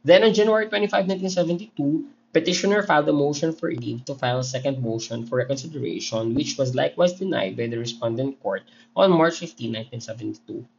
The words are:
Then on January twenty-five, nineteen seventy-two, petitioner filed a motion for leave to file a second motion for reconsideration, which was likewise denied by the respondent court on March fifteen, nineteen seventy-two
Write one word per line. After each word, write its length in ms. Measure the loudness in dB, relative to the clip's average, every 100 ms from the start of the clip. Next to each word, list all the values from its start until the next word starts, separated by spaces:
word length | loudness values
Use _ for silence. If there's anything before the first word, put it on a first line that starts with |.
Then 240 | 8 8 8
on 80 |
January 320 | 4 4 2 2
twenty-five, 400 | 0 0 0 0
nineteen 240 | -2 -2
seventy-two, 800 | 0 0 -2 -4 -2 0 0 -4 -18 _
petitioner 480 | 0 2 0 2 0
filed 260 | 4 2 4
a 60 |
motion 400 | 2 2 0 -2
for 160 | -2 -6
leave 340 | -4 -6 -8 -10
to 80 | -4
file 240 | -2 -2
a 20 |
second 380 | -2 -4 -4 -2
motion 480 | -4 -4 -6 -8 -4
for 80 | -2
reconsideration, 960 | -2 -4 -6 -8 -6 -6 -4 -4 -2
which 240 | -2 -2 -2
was 160 | -2
likewise 400 | 0 -2 2 2
denied 420 | 2 -4 -2 -2 -4
by 140 | -4
the 80 | -4
respondent 640 | -6 -4 -4 -2 -4 -4
court 240 | -6 -6 -8 _ _ 2
on 160 | 4
March 320 | 6 4 0 -12
fifteen, 320 | -8 -8 -8
nineteen 240 | -10 -12
seventy-two 640 | -12 -10 -10 -12 -12 -14 -14